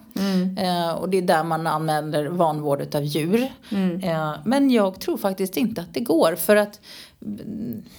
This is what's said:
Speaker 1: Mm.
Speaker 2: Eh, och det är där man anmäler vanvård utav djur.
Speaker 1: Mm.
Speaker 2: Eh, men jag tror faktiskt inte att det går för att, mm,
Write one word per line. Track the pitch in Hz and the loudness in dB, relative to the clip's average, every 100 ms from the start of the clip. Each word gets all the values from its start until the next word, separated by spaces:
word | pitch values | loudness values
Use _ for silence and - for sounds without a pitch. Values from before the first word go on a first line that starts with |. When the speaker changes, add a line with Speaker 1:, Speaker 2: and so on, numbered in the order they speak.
| - - | -8 -4
Speaker 1:
Mm. | 196 185 185 185 | 0 2 0 0
Speaker 2:
Eh, | 185 175 170 | 0 0 0
och | 160 180 | -2 0
det | 190 | 2
är | |
där | 180 160 | 4 4
man | 165 160 165 | 2 -2 0
anmäler | 151 156 151 151 151 147 | 0 0 0 0 -2 0
vanvård | 180 165 151 147 139 | 2 2 2 0 -2
utav | 147 147 | 0 -2
djur. | 147 151 160 226 262 - - | 0 0 2 2 0 -6 -6
Speaker 1:
Mm. | 196 185 175 | 0 0 0
Speaker 2:
Eh, | 185 160 156 151 | -2 -2 -2 -4
men | 175 277 277 | 0 2 4
jag | 240 196 190 | 4 2 -2
tror | - 269 | -6 -2
faktiskt | 202 190 190 294 | -2 -2 -4 -2
inte | 240 220 | -2 -2
att | 175 | -8
det | - | -6
går | 240 330 170 | -2 2 2
för | 175 - 208 | 2 4 4
att, | 208 - - - - _ | 2 -6 -20 -20 -20 _
mm, | - 208 - - - 214 - | -12 -10 -10 -8 -8 -10 -12